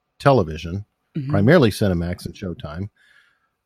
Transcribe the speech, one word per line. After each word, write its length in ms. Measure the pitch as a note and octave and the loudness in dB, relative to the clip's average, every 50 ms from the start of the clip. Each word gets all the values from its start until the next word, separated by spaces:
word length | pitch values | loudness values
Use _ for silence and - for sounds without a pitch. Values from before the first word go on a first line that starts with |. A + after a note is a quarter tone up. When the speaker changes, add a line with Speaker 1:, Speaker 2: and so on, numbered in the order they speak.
| _ _ _ - | _ _ _ -2
Speaker 1:
television, 680 | - C#3+ C3+ A#2 F2 D#2 D#2 D#2+ E2 E2 F2 G2+ G#2 _ _ _ _ _ - | 2 4 4 4 2 0 -4 -10 -10 -10 -10 -10 -10 _ _ _ _ _ -10
Speaker 2:
Mm-hmm. 140 | D#3+ C3 C3+ | -8 -6 -2
Speaker 1:
primarily 400 | D3+ G2+ G2+ B2 F3 F3+ B2+ G#2 | 0 2 4 6 6 6 6 4
Cinemax 560 | - - A2 G2 F2+ E2+ E2+ F2 F2 - - | 2 0 0 0 0 -2 -4 -6 -8 -8 -12
and 80 | - - | -14 -14
Showtime. 540 | - G2+ F2+ E2 - - D2+ D2+ F2 G2 G#2 _ _ _ _ _ _ _ _ _ _ _ _ _ _ _ | -12 -12 -12 -12 -12 -14 -12 -10 -10 -12 -12 _ _ _ _ _ _ _ _ _ _ _ _ _ _ _